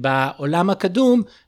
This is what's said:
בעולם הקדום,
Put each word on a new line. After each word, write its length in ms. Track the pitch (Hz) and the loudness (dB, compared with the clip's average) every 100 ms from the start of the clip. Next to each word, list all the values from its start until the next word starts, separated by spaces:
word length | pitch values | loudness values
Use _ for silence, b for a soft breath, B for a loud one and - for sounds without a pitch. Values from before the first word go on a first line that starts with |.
בעולם 720 | 131 135 135 - 143 170 185 | -2 -2 -2 -4 -4 0 0
הקדום, 520 | 190 190 190 262 247 202 B | 0 -2 0 2 2 0 B